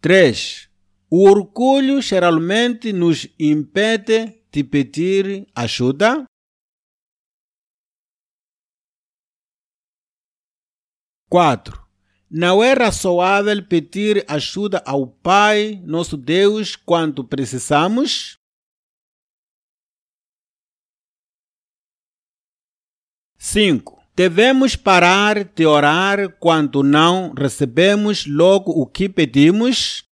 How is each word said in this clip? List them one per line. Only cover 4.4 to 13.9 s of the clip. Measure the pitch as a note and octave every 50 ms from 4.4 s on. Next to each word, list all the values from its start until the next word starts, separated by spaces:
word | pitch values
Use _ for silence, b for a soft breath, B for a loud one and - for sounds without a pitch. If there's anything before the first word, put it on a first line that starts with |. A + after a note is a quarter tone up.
| _ _
de | - C#3+ C#3
pedir | B2+ - C#3+ C3+ - - D3+ E3+ F#3 F#3+ G3 F#3+ G3 G3 G3 G3+ _ _
ajuda? | - A#2+ A2+ - - B2 B2+ C3+ C#3+ G3+ A3+ C4 D#4 C4 _ _ _ _ _ _ _ _ _ _ _ _ _ _ _ _ _ _ _ _ _ _ _ _ _ _ _ _ _ _ _ _ _ _ _ _ _ _ _ _ _ _ _ _ _ _ _ _ _ _ _ _ _ _ _ _ _ _ _ _ _ _ _ _ _ _ _ _ _ _ _ _ _ _ _ _ _ _ _ _ _ _ _ _ _ _ _ _ _ _ _ _ _ _ _ _ _ _ _ _
Quatro, | _ E3 F3 E3+ D3+ B2 - _ - - - - _ _ _ _ _ _ _ _ _
não | D#3+ D#3+ F3 F3 F#3 G3+ A3+
é | B3+ C4+
razoável | C4 A#3+ G#3 - - - F#3 F3 F3 F3+ F#3 G3 G3+ G3+ G#3+ G#3 G#3 F#3
pedir | _ F3+ E3 C#3+ _